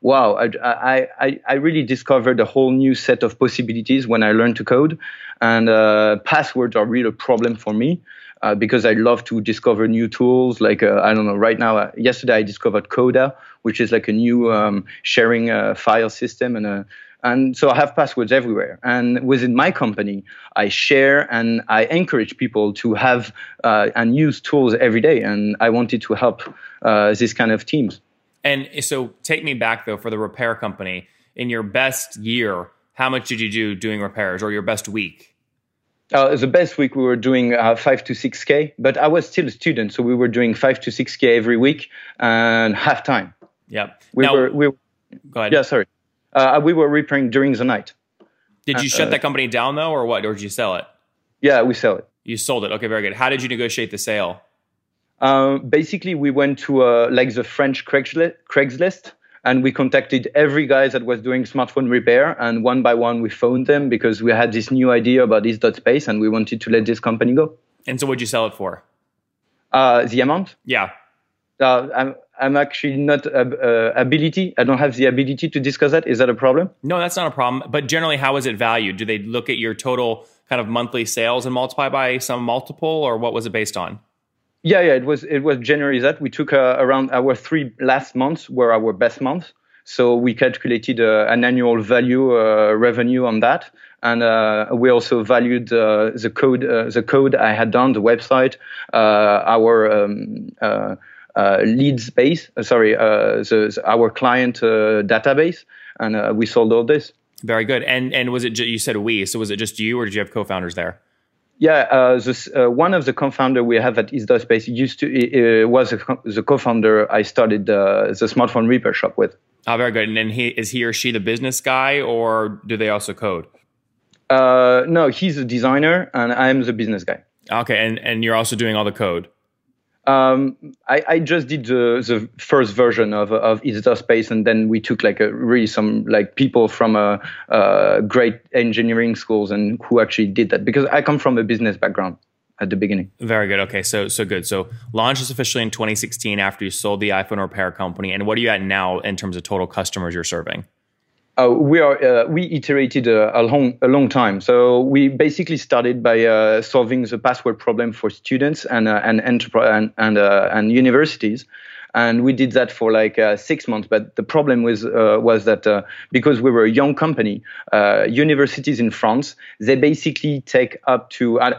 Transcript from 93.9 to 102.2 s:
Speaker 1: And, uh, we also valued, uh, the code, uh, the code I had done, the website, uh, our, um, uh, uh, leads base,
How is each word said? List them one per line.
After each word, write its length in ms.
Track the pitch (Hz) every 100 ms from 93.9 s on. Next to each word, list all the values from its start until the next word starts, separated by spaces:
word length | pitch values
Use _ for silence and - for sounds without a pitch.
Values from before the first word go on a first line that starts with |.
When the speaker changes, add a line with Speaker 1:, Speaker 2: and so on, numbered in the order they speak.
| -
Speaker 1:
And, 200 | 117 117
uh, 440 | 117 113 107 107 107
we 180 | 123 127
also 320 | 120 - 120
valued, 500 | 110 123 120 123 107
uh, 380 | 117 107 107 110
the 160 | - 110
code, 340 | 110 135 123
uh, 260 | 127 117 113
the 120 | 113
code 320 | 113 139 135
I 180 | 131 113
had 160 | 107 113
done, 220 | 123 131
the 100 | 110
website, 540 | 110 117 - 131 131 - - - -
uh, 500 | 113 107 104 104 104 -
our, 440 | 113 113 117 107
um, 600 | 107 101 104 107 110 - -
uh, 360 | 107 104 104 101 - - - 107
uh, 220 | 101 98
leads 460 | 107 120 143 127 120
base, 400 | -